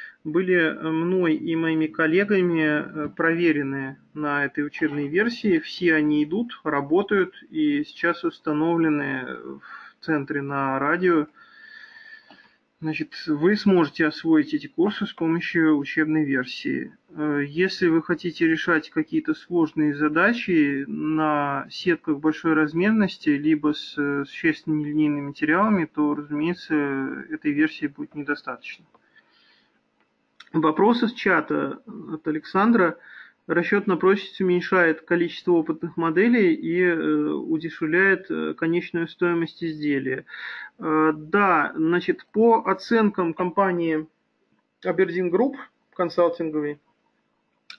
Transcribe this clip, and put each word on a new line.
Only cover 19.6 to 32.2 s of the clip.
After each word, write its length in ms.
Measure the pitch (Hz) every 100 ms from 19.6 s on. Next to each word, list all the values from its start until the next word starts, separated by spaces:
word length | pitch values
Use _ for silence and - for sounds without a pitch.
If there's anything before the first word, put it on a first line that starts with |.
| 156 156 151
задачи 920 | 143 151 156 202 240 - 165 143 139 143
на 800 | 151 151 156 156 147 143 139 131
сетках 480 | - 180 165 - 143
большой 360 | 156 151 165
размерности, 760 | 156 151 165 202 220 190 - 156
либо 440 | 143 151 151 151
с, 220 | 151 - 147
э, 260 | 143 143 139
существенно 480 | - 165 156 -
нелинейными 540 | 151 147 151 151 147 143
материалами, 580 | - 151 175 220 196 151
то, 300 | 151 147 147
разумеется, 580 | 147 147 165 180 - 151 143 135 135 135 -
этой 220 | 156 151
версии 340 | 143 156 - 147
будет 300 | 143 147 147
недостаточно. 680 | 143 147 131 123 - - _ _ _ _ _ _ _ _ _ _ _ _ _ _ _ - -
Вопрос 520 | 156 156 156 208 233
из 100 | 226
чата 680 | - 202 165 - 147 139 131 -
от 420 | - 156 156